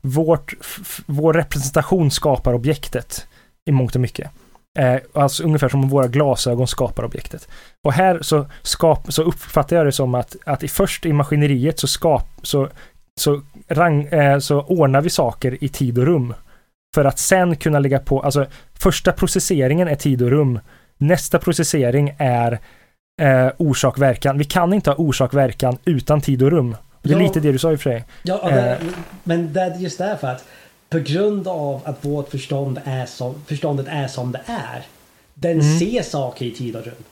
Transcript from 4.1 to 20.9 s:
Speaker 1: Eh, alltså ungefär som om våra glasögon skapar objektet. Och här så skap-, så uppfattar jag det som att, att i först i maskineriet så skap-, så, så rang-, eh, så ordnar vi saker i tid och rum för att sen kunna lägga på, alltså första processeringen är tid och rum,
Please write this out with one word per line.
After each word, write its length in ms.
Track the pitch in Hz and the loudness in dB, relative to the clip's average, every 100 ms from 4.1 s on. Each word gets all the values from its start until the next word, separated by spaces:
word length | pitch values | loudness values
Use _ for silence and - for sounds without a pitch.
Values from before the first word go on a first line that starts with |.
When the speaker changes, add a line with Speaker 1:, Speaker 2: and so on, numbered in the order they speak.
| - 143 - _ _ _ - | -6 -14 -18 _ _ _ 0
Speaker 1:
Eh, 160 | 131 127 - | 2 0 -2
alltså 300 | 151 139 - | 0 0 0
ungefär 260 | 160 151 131 | 0 2 2
som 140 | 143 | 2
om 60 | 135 | 2
våra 180 | 139 127 | 2 2
glasögon 600 | 135 147 123 127 120 127 | 2 2 0 0 0 -2
skapar 360 | - 123 - | -2 -4 -2
objektet. 440 | 113 - - - - - - _ | -6 -8 -12 -16 -16 -20 -20 _
Och 100 | 147 | 0
här 260 | 131 185 170 | 4 4 2
så 240 | - 151 143 - | 0 0 0 -10
skap-, 480 | - - 165 143 - | -8 2 2 2 0
så 120 | 156 | 0
uppfattar 520 | 165 - - 160 139 170 | 0 -2 -2 -2 2 2
jag 100 | 147 | 2
det 60 | |
som 240 | 131 131 123 | 0 -2 -2
att, 200 | - - - | -4 -10 -8
att 180 | 135 | -6
i 40 | 147 | -4
först 380 | - 190 - 170 | 0 0 0 0
i 80 | |
maskineriet 680 | 147 143 147 147 131 143 160 | 0 2 2 2 2 0 -2
så 80 | 143 | -4
skap-, 520 | - 170 151 - - | 0 0 0 -2 -10
så, 260 | - 139 139 - - _ _ - | -4 -2 -2 -8 -20 _ _ -4
så 220 | 151 143 - - - | -2 -2 -6 -20 -4
rang-, 460 | 131 170 147 147 | 2 4 2 2
eh, 260 | 160 143 139 | 2 4 4
så 220 | - 143 | 2 -2
ordnar 400 | 143 160 143 135 | 0 2 4 4
vi 80 | 165 | 2
saker 540 | - 123 - 131 131 | 0 -2 -2 -6 -4
i 60 | 139 | -8
tid 280 | - 127 120 | -2 -2 2
och 80 | 135 | 2
rum 280 | 165 120 117 - - _ _ _ - | 2 -2 -8 -18 -20 _ _ _ 2
för 100 | 139 | 2
att 140 | - | 0
sen 360 | - 190 180 160 | 2 4 4 2
kunna 240 | 165 147 | 2 2
lägga 200 | 139 135 | 2 0
på, 220 | - 135 | 0 0
alltså 240 | 143 139 131 - - | 0 0 -2 -8 -20
första 380 | - 190 - 190 | 0 0 2 0
processeringen 760 | 170 175 185 - 160 131 160 175 | 2 0 0 0 2 2 2 2
är 80 | 139 | 0
tid 260 | 143 127 | 0 2
och 80 | 123 | 4
rum, 300 | 143 135 117 - _ _ | 4 2 -2 -8 _ _